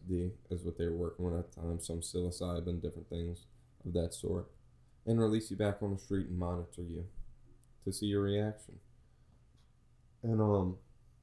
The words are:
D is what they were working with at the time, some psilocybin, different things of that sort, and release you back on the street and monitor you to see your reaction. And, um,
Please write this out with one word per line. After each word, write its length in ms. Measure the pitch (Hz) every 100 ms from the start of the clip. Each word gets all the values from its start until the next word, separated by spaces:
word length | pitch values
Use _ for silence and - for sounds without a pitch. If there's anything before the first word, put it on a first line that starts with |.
| 90
D 240 | 90 90 - -
is 140 | 87
what 140 | 87 -
they 80 | 85
were 100 | 85
working 300 | 85 - 90
with 140 | 85
at 120 | 85
the 100 | -
time, 180 | 85 85
some 200 | - 85
psilocybin, 800 | - 90 90 - 87 87 87 87
different 280 | 85 82 -
things 380 | 85 85 87 - - - - -
of 80 |
that 200 | 87 85
sort, 360 | - 90 92 - - - - - - 110
and 140 | 113
release 320 | 110 110 110
you 60 | 98
back 240 | 104 98
on 100 | 101
the 60 | 98
street 280 | - 98 92
and 100 | 90
monitor 460 | 87 87 87 -
you 220 | 87 85 92 - - - - - - -
to 80 | -
see 140 | 95 104
your 160 | 101
reaction. 580 | 101 101 107 - - - - - - - - - - - - _ - - - -
And, 160 | 113 110
um, 380 | 107 101 92 92 - - - -